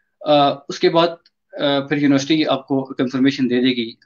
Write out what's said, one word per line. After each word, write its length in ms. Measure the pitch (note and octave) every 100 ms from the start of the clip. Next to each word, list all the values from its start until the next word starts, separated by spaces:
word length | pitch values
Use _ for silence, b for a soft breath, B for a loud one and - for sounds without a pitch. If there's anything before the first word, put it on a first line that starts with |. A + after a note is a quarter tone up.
| b _ -
अ, 400 | D3 C#3 - -
उसके 200 | - F3+
बाद, 200 | E3 E3+ E3+ _ _ _ -
अ, 200 | C#3+ C#3
फिर 180 | C#3 D3
यूनिवर्सिटी 460 | C#3+ C#3 C#3+ D#3+
आपको 380 | D3+ C3+ - C3+
कंफर्मेशन 680 | C3+ C3+ B2+ C3+ C3+ C#3 B2
दे 120 | B2
देगी 380 | B2+ A#2+ A2+ -